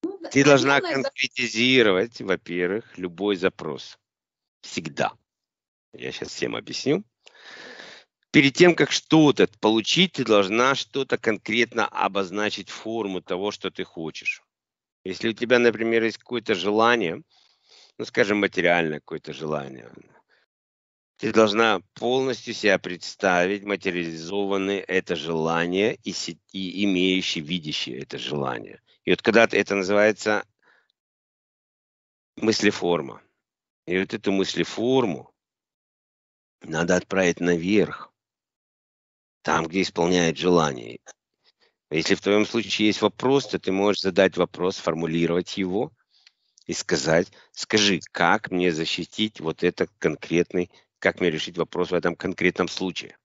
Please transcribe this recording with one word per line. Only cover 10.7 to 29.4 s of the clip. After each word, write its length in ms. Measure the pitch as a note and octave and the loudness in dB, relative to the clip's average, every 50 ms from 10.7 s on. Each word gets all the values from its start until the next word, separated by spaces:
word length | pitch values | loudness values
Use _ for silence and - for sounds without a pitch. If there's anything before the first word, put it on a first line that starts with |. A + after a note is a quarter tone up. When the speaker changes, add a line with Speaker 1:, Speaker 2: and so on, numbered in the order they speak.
| C#3 | 2
Speaker 2:
что-то 440 | C3+ - _ - C#3+ C3+ _ B2 A2 | 0 -4 _ -6 -6 -4 _ -4 -2
конкретно 680 | - A2+ G#2+ F#2 _ - G#2+ A#2 A#2 A#2 - A#2 G#2+ | -2 -2 -4 -2 _ 0 2 2 2 2 2 0 0
обозначить, 840 | - - - F#2 G2 F#2+ G2 G2 F2+ F2+ G#2 G#2+ G#2 - - F#2 - | 0 2 0 0 2 2 0 -2 0 -2 0 0 0 -2 -4 -10 -12
форму 500 | - - - A2 A2+ A#2 G#2 G2 F#2+ F2+ | -14 -12 -8 -6 -4 -4 -4 -4 -4 -6
того, 300 | E2+ - F#2 F2+ G2 G#2 | -4 -4 -4 -2 -2 -4
что 200 | G#2 - - F#2 | -4 -4 -8 -8
ты 140 | _ - F#2 | _ -6 -10
хочешь. 580 | - _ F2 E2 D#2 - - - - - - _ _ _ _ _ _ _ _ _ _ _ _ _ | -10 _ -10 -10 -8 -10 -8 -8 -8 -8 -8 _ _ _ _ _ _ _ _ _ _ _ _ _
Если 260 | F#2 F2+ - - A#2 | -10 -10 -4 -4 -4
у 20 | A2 | -4
тебя, 240 | - B2 A2+ B2+ A#2+ | -4 0 2 4 6
например, 460 | A#2+ A#2+ G#2+ G#2+ A2+ A2+ A2+ A#2 A2+ | 6 4 2 2 -2 0 0 0 0
есть 140 | A2 G2+ - | 0 -4 -6
какое-то 360 | _ - A#2+ A#2+ A2+ - A2 | _ -8 -8 -8 -2 -2 -4
желание, 680 | F#2 E2+ G2+ G#2 G#2+ A2+ A#2 A#2+ A#2+ G2+ E2 E2 D3 - _ _ _ _ _ _ _ _ _ _ - - _ _ _ | -2 0 0 2 4 4 4 4 2 0 -2 -4 -8 -12 _ _ _ _ _ _ _ _ _ _ -20 -20 _ _ _
ну, 60 | A2+ | -12
скажем, 320 | - _ - A#2+ G2 G#2 G#2 | -6 _ -2 0 2 2 0
материальное 600 | G2 F#2+ - F#2 E2+ F2 F2 F2 E2+ D#2 D2+ D2 | 0 0 -2 0 2 2 2 2 0 -2 -4 -8
какое-то 320 | _ - D#2+ D2+ _ D2+ D2+ | _ -12 -12 -12 _ -12 -12
желание, 560 | D2+ D#2+ D2+ D#2 D2 C#2 C2+ C2 B1+ A#1 A#1+ - - - _ _ _ _ _ _ _ _ _ _ _ _ _ _ _ _ _ _ _ _ _ _ _ | -10 -6 -6 -6 -6 -6 -10 -14 -18 -20 -20 -20 -20 -20 _ _ _ _ _ _ _ _ _ _ _ _ _ _ _ _ _ _ _ _ _ _ _
ты 140 | - G#2+ | -6 0
должна 480 | G#2+ A2 A2 G#2+ G2+ A2+ A2+ A2 G#2 F2+ - _ _ | 4 4 4 6 4 2 4 4 2 0 -2 _ _
полностью 600 | - A#2 A#2 B2+ C3 C3 C3 B2 - - B2 A2 | -6 -2 0 0 0 0 -2 -4 -6 -8 -12 -10
себя 240 | - - G#2 F#2+ F2+ | 0 2 2 2 2
представить, 840 | - F#2 F2+ E2+ - - - _ - F#2+ F2+ F2+ F2+ F#2 G2+ G2+ G2 | 0 -6 -10 -10 -12 -16 -8 _ 0 2 2 4 2 0 -2 -4 -4
материализованное 1160 | G#2 G2+ F#2 - F#2+ F2 F2 E2+ E2 E2 D#2+ D#2+ E2+ G2 G2+ G2+ G2 G2 G2 G2 G2 G2+ G2 | -6 -6 -4 -4 -4 -4 -4 -4 -6 -8 -10 -10 -6 -4 -4 -2 -2 -2 -2 -2 -2 -4 -4
это 360 | - - F2+ F#2+ F2+ - F2 | -4 -2 -2 -2 -2 -2 -6
желание 800 | D#2+ C#2+ E2 E2+ D#2+ D#2+ E2 E2 E2+ E2+ F2 F2+ F#2+ G2+ A2+ - - _ | -6 -4 -4 -2 -2 0 0 0 0 0 0 0 0 0 0 -2 -4 _
и 80 | G2 | -10
си-, 280 | F2+ - - - E2 _ _ _ | -8 -8 -10 -10 -12 _ _ _
и 320 | - G2 F#2+ F2+ - F#2 G#2 | -10 -8 -8 -6 -4 -2 0
имеющий, 560 | G2+ F#2 F2+ F#2 F#2+ F#2 F#2 F#2 - - F2 | 0 2 2 2 2 2 0 0 -2 -6 -6
видящий 540 | D2+ D2 F2 F2+ D2+ D#2 C#2+ - - - A#1+ | -6 -6 -6 -6 -6 -6 -8 -8 -8 -8 -10
это 240 | C2 C2+ _ - - | -12 -12 _ -12 -12
желание. 600 | - - C#2+ D2 C2+ C2 B1 A1+ G#1 G1+ G1+ - _ _ _ _ _ | -8 -6 -4 -4 -4 -4 -6 -8 -10 -14 -20 -20 _ _ _ _ _
И 60 | - | 0
вот 120 | F2+ - | 0 2
когда 240 | _ - G#2+ F#2+ | _ 4 6 6